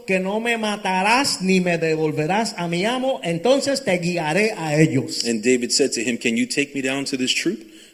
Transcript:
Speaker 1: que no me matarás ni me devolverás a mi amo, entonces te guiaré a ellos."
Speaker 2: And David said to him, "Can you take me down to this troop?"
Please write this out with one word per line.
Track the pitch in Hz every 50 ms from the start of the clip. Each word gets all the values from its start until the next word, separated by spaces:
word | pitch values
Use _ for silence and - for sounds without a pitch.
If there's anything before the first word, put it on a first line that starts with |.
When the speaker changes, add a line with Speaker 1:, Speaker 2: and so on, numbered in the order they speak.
| -
Speaker 1:
que | - 190 185
no | 185 190 202 220
me | 226 240 233 226
matarás | 220 214 208 202 208 190 185 185 190 208 233 254 285 277 - -
ni | 185 190 190 185
me | 180 180 170 165
devolverás | 165 160 156 156 160 151 147 143 151 156 185 214 233 214 -
a | - 175 170
mi | 170 170 185
amo, | 220 247 254 254 262 262 - -
entonces | 170 170 165 - 240 269 277 254 269 277 - -
te | 214 185 175
guiaré | 170 175 175 170 160 151 156 190 214 220 -
a | - 160 156 147 151
ellos." | 160 147 123 135 107 - - - -
Speaker 2:
And | 120 117 110 104
David | 123 127 123 120 113
said | - - 139 127 -
to | 127 107
him, | 120 117 110
"Can | - 127 113
you | 117 123
take | - - - 143 139 -
me | 143 131
down | 131 135 139 139
to | - 143
this | 127 127 127 -
troop?" | - - 165 214 - - - - - - -